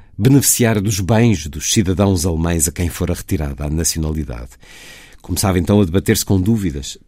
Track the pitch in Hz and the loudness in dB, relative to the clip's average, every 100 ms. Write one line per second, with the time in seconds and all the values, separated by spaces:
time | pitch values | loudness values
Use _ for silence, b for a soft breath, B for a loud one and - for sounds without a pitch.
0 | b - 110 139 - - 117 107 101 95 | b 0 4 4 4 2 2 2 -2 -2
1 | 90 101 120 90 76 76 - - 90 90 | 0 4 4 2 -4 -8 -2 0 0 2
2 | 98 92 92 80 82 85 82 - 87 - | 2 2 0 -2 0 0 -2 -2 -4 -2
3 | 87 87 - 82 73 69 73 78 80 82 | -4 -4 -4 -4 -4 -6 -4 -2 -2 -2
4 | 78 78 67 58 58 - B B B B | -4 -4 -6 -10 -14 -18 B B B B
5 | B B - 87 101 90 85 104 92 92 | B B -8 -2 0 0 2 2 4 0
6 | - 107 - 98 92 113 92 69 69 - | 0 0 2 0 2 0 -2 -6 -10 -14